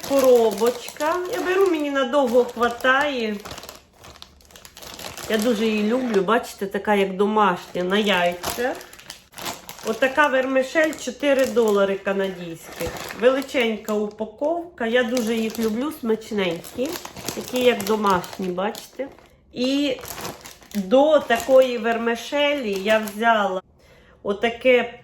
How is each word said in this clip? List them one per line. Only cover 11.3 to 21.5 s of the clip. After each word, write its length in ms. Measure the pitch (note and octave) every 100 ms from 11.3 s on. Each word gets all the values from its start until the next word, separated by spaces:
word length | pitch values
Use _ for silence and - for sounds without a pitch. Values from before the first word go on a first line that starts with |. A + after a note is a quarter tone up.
| C4+ B3+
долари 500 | G#3+ A3 G3+ G3 G3
канадських. 960 | G3+ G3 G3 F3+ E3+ E3 - - E3+ - - -
Величенька 720 | A#3+ C4+ C4+ C#4+ A3+ G#3+ -
упаковка, 920 | G#3 G#3 - A3 - D4 E4+ E4+ - A3+
я 180 | A#3+
дуже 320 | A#3 B3+ A3 A3+
їх 240 | A3 G#3+
люблю, 320 | A3+ G#3+ C#4+ C#4+
смачненькі. 920 | A3+ A3 - G#3 F3+ E3+ - - C#4 F4+ - - - -
Такі 280 | - B3+
як 200 | B3 G#3+
домашні, 640 | G3 G#3+ G3+ F3+ - - F#3
бачите. 600 | F3+ G3+ A3+ - - C4+ - - _ _ -
І 420 | B3+ C#4 C#4+ - - - - - - - - G#3
до 440 | F#3 B3+ D4 D4+
такої 580 | - A#3 -